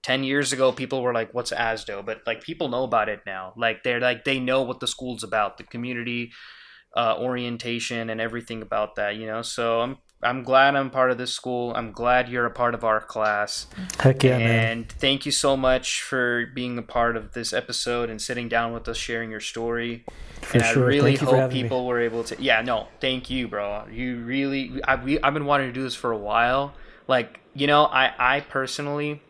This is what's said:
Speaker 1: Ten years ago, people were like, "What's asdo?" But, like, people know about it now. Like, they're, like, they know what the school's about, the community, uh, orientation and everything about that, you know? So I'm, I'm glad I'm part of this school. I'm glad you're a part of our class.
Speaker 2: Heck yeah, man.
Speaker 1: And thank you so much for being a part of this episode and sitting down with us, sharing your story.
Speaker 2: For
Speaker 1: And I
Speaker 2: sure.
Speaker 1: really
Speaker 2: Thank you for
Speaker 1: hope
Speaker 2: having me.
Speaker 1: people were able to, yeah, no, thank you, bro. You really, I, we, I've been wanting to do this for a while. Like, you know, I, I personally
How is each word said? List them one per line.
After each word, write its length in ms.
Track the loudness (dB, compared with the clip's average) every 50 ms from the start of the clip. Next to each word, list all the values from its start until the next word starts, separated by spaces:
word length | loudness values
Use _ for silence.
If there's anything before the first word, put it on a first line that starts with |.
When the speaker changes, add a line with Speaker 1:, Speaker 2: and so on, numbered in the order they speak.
Speaker 1:
Ten 220 | 0 0 0 0 0
years 280 | 0 0 0 0 0
ago, 200 | 0 4 2 2
people 300 | 2 2 -6 -4 -2 -2
were 100 | 0 0
like, 220 | 0 0 -2 -2 -4
"What's 160 | -6 -4 -4
asdo?" 560 | -2 0 0 0 0 -2 -6 -10 -10 -8 -8
But, 160 | -8 -8 -6 -4
like, 160 | -6 -6 -4
people 260 | -6 -12 -6 -4 -4 -2
know 160 | -2 -2 -2
about 240 | 0 2 2 2 0
it 120 | -4 -6 _
now. 260 | -10 -10 -10 -10 -12 -6
Like, 260 | -2 -2 -2 -2 0
they're, 180 | -2 -2 0 2
like, 240 | 2 0 0 0 -2
they 140 | -2 -2 0
know 240 | 0 2 2 2
what 180 | 2 0 -4 -6
the 60 | -6
school's 360 | -6 -6 -6 -8 -8 -8 -8
about, 360 | -8 -2 0 0 0 0 -2 -10
the 60 | -18
community, 680 | _ -10 -8 -8 -6 -6 -6 -6 -6 -6 -6 -6 -8 -12 -20 -20 -20 -20 -20 -20 -20 -20 -20 _ _ -2
uh, 200 | 0 2 2 2 0
orientation 880 | 0 -4 -2 -4 -4 -6 -6 -6 -6 -4 -4 -4 -4 -4 -4 -6 -4 -4
and 120 | -4 -4
everything 420 | -4 -4 -4 -8 -10 -8 -10 -10
about 320 | -6 -4 -2 -2 -2 -2 -2
that, 220 | -4 -4 -4 -4
you 100 | -6 -6
know? 160 | -6 -6 -6
So 380 | -6 -6 -4 -2 0 0 2 2
I'm, 180 | 0 -2 -4 -10 _ _ _ _
I'm 200 | -2 -2 -2 -2
glad 320 | 0 4 6 8 8 8 6
I'm 160 | 2 0 0
part 200 | 2 2 4 4
of 80 | 2 0
this 140 | -2 -6
school. 400 | -6 -6 -4 -4 -2 -2 -2 -2 -2
I'm 160 | -4 -4 -6
glad 360 | -6 -2 2 4 4 4 2 0
you're 180 | 0 0 0
a 40 | 0
part 240 | 0 0 0 0 0
of 80 | 0 2
our 160 | 2 2 2
class. 680 | 0 -4 -4 0 0 2 2 0 0 -2 -4 -10 -10 -10 -10 -10 -8 -8 -4 4
Speaker 2:
Heck 220 | 6 6 6 8
yeah, 160 | 4 4 6 6
man. 120 | 4 4
Speaker 1:
And 380 | 4 4 2 2 -2 -4 -8 -10
thank 380 | -8 0 2 2 2 2 -2
you 60 | -2
so 240 | -2 2 2 2 2
much 460 | 4 4 2 2 2 0 -2 -4 -4
for 440 | -4 -4 -2 0 0 0 0 0 -2 -4 -6
being 240 | -8 -6 -6 -6 -8
a 40 |
part 340 | -8 -4 0 0 2 2 0
of 180 | -2 -6 -8 -10
this 180 | -8 -6 -2
episode 560 | -2 -4 -4 -2 -6 -4 -2 -2 -2 -2 -2 -4
and 100 | -4 -8
sitting 280 | -6 -6 -6 -6 -4 0
down 240 | 0 0 0 0
with 160 | -4 -6 -6 -6
us, 80 | -6
sharing 340 | -6 -4 -4 -4 -4 -4 -6
your 100 | -8 -8
story. 640 | -8 -8 -6 -4 -4 -2 -2 -2 -2 -4 -6 -8 _ -16 -16 -14 -16 -14 -14 -14
Speaker 2:
For 180 | -10 2 4 4
Speaker 1:
And 60 | 4
I 80 | 6
Speaker 2:
sure. 140 | 4 4 6
Speaker 1:
really 240 | 6 6 6 6 6
Speaker 2:
Thank 100 | 6 4
you 60 | 4
for 60 | 6
Speaker 1:
hope 80 | 6 6
Speaker 2:
having 140 | 4 2 0
me. 60 | -2
Speaker 1:
people 240 | -2 0 0 0 0
were 140 | 0 0 2
able 240 | 0 0 0 -2 -4
to, 160 | -4 -6 -4
yeah, 220 | 2 2 2 4
no, 260 | 4 0 -2 -2 -2 -6 -10 -4
thank 280 | -2 -2 -2 -2 -4 -6
you, 200 | -4 -4 -4 -4
bro. 380 | -4 -4 -4 -4 -6 -6 -8 -10
You 300 | -8 -6 -6 -4 -6 -6
really, 600 | -6 -4 -2 -2 0 0 -2 -2 -4 -4 -6 -4 0
I, 100 | 2 2
we, 260 | 2 2 0 0 2
I've 140 | 2 2 0
been 120 | 0 0
wanting 200 | 2 2 2 2 0
to 40 |
do 100 | -4 -6
this 120 | -6 -6 -6
for 160 | -4 -2 -2
a 60 | -2 -2
while. 540 | -2 0 2 4 4 4 4 2 0 -2 -8 -16 -20 -20 -20 -16 _
Like, 340 | 2 2 2 2 -2 -10 -20 _ _ _
you 120 | -2 2
know, 180 | 6 6 6 6
I, 520 | 6 6 4 4 4 2 2 2 2 2
I 40 | 2
personally 840 | -2 -4 -4 -4 -4 -2 -4 -6 -4 -4 -2 -2 -4 -4 -6 -8 _